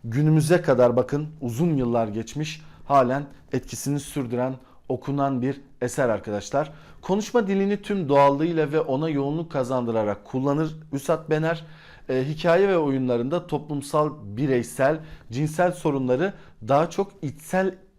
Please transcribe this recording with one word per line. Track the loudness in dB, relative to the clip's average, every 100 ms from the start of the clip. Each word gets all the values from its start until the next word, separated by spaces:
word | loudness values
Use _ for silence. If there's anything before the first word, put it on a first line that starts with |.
Günümüze | -2 2 6 6 6 2
kadar | 4 6 6 4
bakın | 0 -2 -6 -8
uzun | -8 0 0 2
yıllar | 2 0 0
geçmiş, | -4 -8 -6 -8 -8 -16 -20
halen | 2 4 4 0 -6 -16 -6
etkisini | -6 -6 -8 -4 -4
sürdüren, | -4 -8 -4 -2 -2 -6 -14 -20 -8
okunan | -6 -4 -2 0 0
bir | -2 -4 -12 -8
eser | -6 0 0
arkadaşlar. | 0 -2 -6 -2 -4 -4 -10 -20 -16
Konuşma | -2 -2 0 -2 0
dilini | 0 0 -2
tüm | -2 -4 2
doğallığıyla | 6 6 4 0 0 0
ve | 0
ona | 0 -2 0
yoğunluk | -2 -2 -4 -4
kazandırarak | -4 -2 -2 0 0 0 -2
kullanır | -4 -2 0 0 -2 -6 -8
Vüsat | -8 -2 -2 0
Bener. | 0 0 -2 -8 -20 -20 -20 -4
E, | -2 -2
hikaye | -2 2 4 4
ve | 2
oyunlarında | 2 0 0 0 0 -4 -4
toplumsal, | -6 -4 -8 -2 0 0 -4
bireysel, | -12 -4 0 0 0 0 0 0 -6 -18 -10
cinsel | -4 -2 2 0
sorunları | 2 -2 0 0 2 0 -4 -20 -16 2
daha | 2 2
çok | -2 -6 -6
içsel | -10 -10 -4 0 0 -4 -20